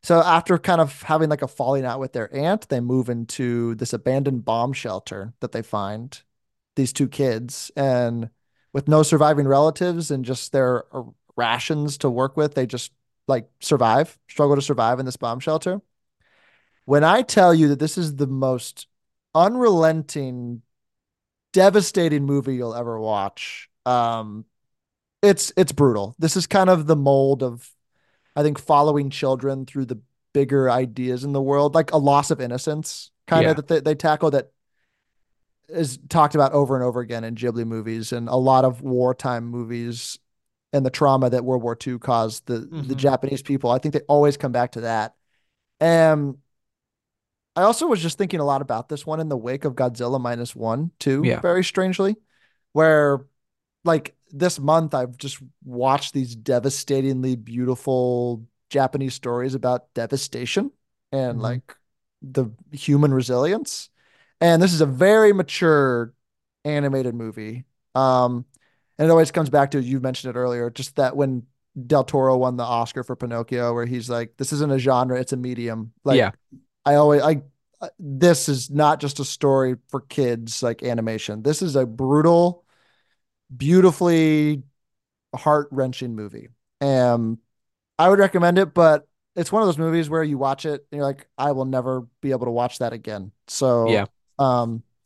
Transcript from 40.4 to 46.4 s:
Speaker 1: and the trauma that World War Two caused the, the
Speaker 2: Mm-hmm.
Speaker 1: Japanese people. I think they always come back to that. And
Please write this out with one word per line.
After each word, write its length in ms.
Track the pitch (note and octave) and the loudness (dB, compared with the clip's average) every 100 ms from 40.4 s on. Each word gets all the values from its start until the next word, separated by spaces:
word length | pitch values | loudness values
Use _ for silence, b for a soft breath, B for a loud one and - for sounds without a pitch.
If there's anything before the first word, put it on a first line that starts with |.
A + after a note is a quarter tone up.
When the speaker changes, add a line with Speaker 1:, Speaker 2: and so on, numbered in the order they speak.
| _ _ _ | _ _ _
Speaker 1:
and 140 | C#3+ B2+ | -2 -2
the 40 | |
trauma 400 | - D3 C3 C3 | 0 2 4 2
that 140 | B2 | -2
World 180 | B2 B2+ | -2 -2
War 140 | A#2 A#2 | -4 -8
Two 220 | C3+ B2 | -8 -8
caused 480 | C3+ A#2+ A2+ A2+ - | -2 -2 -2 -6 -8
the, 240 | A#2 - D#3+ C#3 | -10 -8 -12 -8
the 80 | |
Speaker 2:
Mm-hmm. 20 | C3+ | 0
Speaker 1:
Japanese 460 | C#3 C3 - C3+ | 0 0 -2 -6
people. 280 | - C#3 B2 | -4 -4 0
I 80 | B2+ | 0
think 160 | D3+ | 0
they 60 | C#3+ - | -6 2
always 280 | D3 D3 C#3 | 4 4 2
come 160 | C3+ | -4
back 200 | B2 B2 | -2 -4
to 100 | A#2 | -4
that. 320 | A2+ A2+ A2 _ _ _ _ _ _ - | -6 -4 -4 _ _ _ _ _ _ -2
And 560 | E3 E3 D#3+ D3+ C#3+ C3 | 2 6 4 4 -2 -8